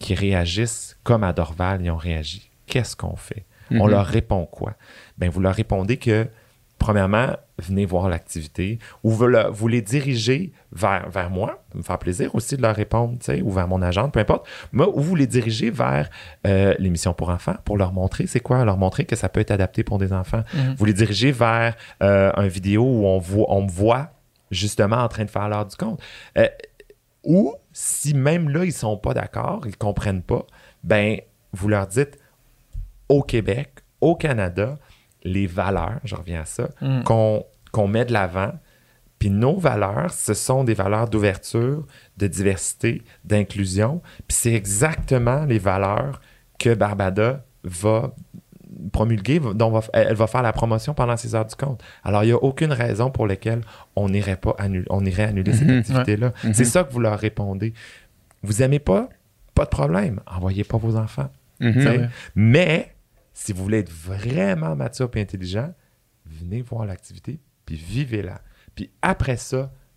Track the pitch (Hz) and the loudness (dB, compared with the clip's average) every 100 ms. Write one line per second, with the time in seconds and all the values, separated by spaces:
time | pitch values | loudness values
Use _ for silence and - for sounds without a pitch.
0 | - 92 98 92 85 92 117 - - - | -4 0 2 2 2 0 -2 -4 -12 -6
1 | - 117 95 85 82 80 92 95 87 80 | 0 2 2 0 -2 -2 -2 0 -2 -2
2 | 87 80 73 95 - _ - 127 113 - | -4 -4 -6 -12 -18 _ -6 -4 -4 -6
3 | 87 85 - 101 - _ - 117 104 101 | -8 -8 -12 -16 -16 _ -2 2 6 4
4 | 98 113 - 98 82 - 107 - - - | 4 0 0 -2 -2 -8 -10 -10 -18 -20
5 | - - 87 87 95 98 - 98 98 127 | -20 -4 -2 0 0 0 0 -2 0 -2
6 | 117 107 113 - _ _ _ _ - 104 | 2 2 0 -8 _ _ _ _ 0 2
7 | 95 107 131 - _ - 85 98 98 90 | 4 2 2 -4 _ -14 -4 -2 0 0
8 | 95 85 - 80 76 - 95 113 - - | 0 -2 -6 -10 -8 -6 -4 -6 -12 -2
9 | 113 110 123 117 95 101 113 120 101 139 | 0 4 6 6 4 0 0 0 0 -2
10 | 139 120 110 135 185 - _ 85 101 95 | 0 0 0 0 -2 -12 _ -2 0 0
11 | - 92 90 92 113 381 - 92 - - | -2 -4 -4 -2 -4 -6 -12 -10 -6 -4
12 | - 90 - 113 - 139 113 107 104 113 | -4 -2 -2 -4 -4 0 0 0 0 0
13 | 120 123 - 135 113 92 90 92 90 92 | -2 -4 -4 -2 0 0 0 0 0 0
14 | 143 117 104 - - - - 113 190 135 | 0 2 2 0 -2 -18 -4 2 2 2
15 | 156 175 127 120 113 110 220 170 123 - | 0 2 2 2 0 -2 -2 0 0 0
16 | - - - - 98 95 98 - 95 85 | -2 -8 -20 -4 2 4 4 2 0 0
17 | 95 85 82 87 - - - 104 92 92 | -2 -2 -2 -2 -4 -6 -2 0 0 0
18 | 95 - - 123 - 127 110 95 92 - | -2 -2 -2 -2 0 2 4 2 2 0
19 | - 113 95 110 107 101 92 - - 101 | -2 -2 0 0 0 2 2 0 -2 -2
20 | 95 95 92 110 110 147 131 135 104 98 | 0 -2 -2 -4 -2 -2 -2 2 2 4
21 | 107 101 131 120 117 113 117 113 - - | 2 2 0 2 2 2 0 -2 -14 0
22 | 98 98 98 - 101 92 98 104 131 117 | 4 6 4 2 0 0 0 2 4 4
23 | 98 95 87 104 - 98 98 87 110 123 | 2 2 0 0 2 2 0 2 4 2
24 | 160 _ _ _ _ 90 101 - 101 117 | 0 _ _ _ _ -4 -2 0 2 2
25 | 117 110 104 101 104 104 101 - - - | 0 -2 -4 -4 -2 -4 -6 -6 -8 -8
26 | - - - - 113 - - _ - _ | -12 -20 -4 0 0 0 -18 _ -20 _
27 | _ _ - 185 381 539 _ - - - | _ _ 2 4 4 -2 _ -8 -6 -4
28 | 143 139 139 175 151 151 185 - 107 104 | 0 2 2 2 0 0 -2 -2 -4 -4
29 | 127 123 - - - 214 101 - 104 - | -2 -4 -4 -6 -6 -6 -8 -4 -4 -2
30 | - 95 - - - - - _ - 107 | -2 -4 -2 -4 -4 -20 -20 _ 0 2
31 | 104 95 - _ _ 92 104 104 95 113 | 2 -2 -8 _ _ -4 0 0 0 -2
32 | 143 - _ _ _ _ _ - - - | -2 -6 _ _ _ _ _ -14 -14 -10
33 | - 139 - 117 98 113 147 - _ _ | 2 2 2 0 0 -2 -6 -14 _ _
34 | 151 170 156 117 90 87 110 147 - _ | 2 2 0 0 0 -2 -4 -6 -16 _
35 | _ _ 90 95 95 90 92 92 87 - | _ _ -4 -2 -2 -2 0 0 -2 -6
36 | 101 95 87 82 80 - - - 135 131 | -10 -10 -8 -8 -8 -8 -8 -4 -2 -2
37 | 120 113 107 107 - _ - 110 101 113 | 2 2 4 0 -4 _ -6 -2 0 0
38 | 120 107 92 92 104 156 - _ _ _ | 0 0 0 -2 -4 -6 -18 _ _ _
39 | _ _ 101 101 127 190 156 107 98 123 | _ _ 0 2 2 2 0 0 0 -2
40 | 175 - - 104 - 131 123 101 98 107 | -4 -4 -2 -2 0 0 2 0 0 0
41 | 113 107 101 92 - 117 123 151 - - | 0 2 2 0 -4 -2 0 -2 -8 -18
42 | - - 101 80 98 95 - - 113 - | -20 -4 -2 0 0 0 -4 -2 -2 -2
43 | - - - 104 95 101 95 95 113 170 | -10 -20 0 0 0 -2 -2 0 0 -2
44 | - - - - 120 113 - - 156 160 | -8 -16 -6 -2 2 0 0 0 0 0
45 | - 131 120 139 151 107 95 95 98 110 | 0 2 2 0 2 2 2 0 0 0
46 | 139 135 - _ _ - 120 110 104 101 | -2 -8 -16 _ _ -2 2 2 2 0
47 | 95 98 113 139 - _ - 87 107 110 | 0 2 0 -2 -10 _ -14 -2 0 2
48 | 139 - - - - - - - 87 - | 0 -8 -20 -20 -20 -20 -20 -14 -6 0
49 | 180 110 101 165 120 104 113 110 110 113 | 2 0 2 0 0 0 2 2 2 2
50 | 107 107 110 127 117 - 113 110 147 147 | 4 4 2 2 0 0 0 0 -2 -2
51 | 120 117 113 110 110 - 143 120 - - | 0 -2 -2 -2 -2 -4 -6 -6 -12 -10
52 | - 104 113 120 135 135 156 123 117 104 | 0 4 4 4 2 2 0 0 0 0
53 | 131 131 107 95 110 117 113 - - 98 | 0 0 0 0 -2 -2 -4 -16 -6 -2
54 | 101 98 98 92 107 - 98 92 - 98 | 2 2 0 -2 -2 -2 -2 -2 0 0
55 | 95 90 107 95 95 117 143 127 110 131 | 0 0 0 0 2 4 6 4 2 0
56 | 123 104 120 - 113 107 123 180 180 120 | 2 2 0 0 0 2 4 2 0 0
57 | 110 104 107 - 101 98 113 113 - - | 0 0 -2 -2 -4 -4 -6 -6 -18 -20
58 | _ _ _ _ 101 107 131 143 - 196 | _ _ _ _ -4 0 2 2 2 2
59 | 262 - _ _ _ - - - 143 185 | 0 -10 _ _ _ 0 0 0 0 0
60 | 185 98 - 90 92 98 - 113 113 110 | 0 -4 -8 -4 -2 -2 -2 -2 0 -2
61 | 110 - 135 - _ - 120 113 139 127 | -4 -6 -8 -10 _ -2 2 4 4 4
62 | 120 - - 92 110 151 170 170 - _ | 0 -4 -6 2 6 6 4 2 -2 _
63 | _ _ _ - - 92 98 110 85 80 | _ _ _ -12 -8 -6 0 0 -2 -10
64 | 87 98 117 160 196 170 160 147 127 - | -10 -8 -4 -2 0 -2 -4 -4 -6 -4
65 | 123 113 98 92 90 101 151 - _ _ | -4 -4 -6 -8 -6 -6 -6 -10 _ _
66 | _ _ 80 78 87 117 120 113 104 92 | _ _ -20 -14 -8 -8 -8 -8 -8 -10
67 | - 92 - 156 _ _ - 80 80 117 | -14 -16 -14 -14 _ _ -12 -12 -6 -6
68 | 135 110 92 - - _ - - - _ | -4 -6 -6 -12 -18 _ -20 -16 -16 _
69 | 170 190 135 120 - 131 135 - _ | -2 0 -2 -4 -4 -6 -6 -14 _